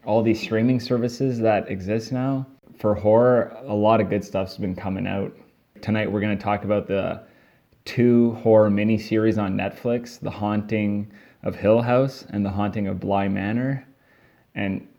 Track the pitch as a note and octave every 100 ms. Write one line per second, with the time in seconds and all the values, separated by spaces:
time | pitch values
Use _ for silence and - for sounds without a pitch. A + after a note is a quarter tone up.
0 | - A2 A2+ G#2+ - A2 A#2+ B2+ - B2
1 | A#2+ - C3+ A#2+ A2 G#2 - F#2+ F#2 A2+
2 | A2+ B2+ C3 C3+ C3+ - _ - G#2+ F#2+
3 | G#2 A2 B2 B2 G2+ - C3 G#2 G#2+ A2+
4 | F#2+ G2+ G2 F#2+ G2+ - G2 F2 G2 F#2+
5 | F#2+ G2 G2 - _ _ _ - - G#2+
6 | G#2+ G#2 G#2+ G2 G#2 G#2 G2+ G#2 - G2
7 | F#2 - - _ _ _ _ _ - -
8 | A#2+ A#2+ A#2 A2+ A2+ A2 G#2+ G2+ G#2+ A2
9 | - A2 A2 A2 G2+ G2 G2 - A#2+ A#2+
10 | A#2+ - - - G#2 G#2+ G#2 A2 G#2 G#2
11 | G2+ - - _ G2 F#2 G#2 A2+ A#2+ B2
12 | C3+ - - G#2 G2+ G2 G#2 A2 G2 F#2+
13 | F#2+ G2 G2 G2 G2 A#2 C3 C3+ - _
14 | _ _ _ _ _ - G2+ F#2+ -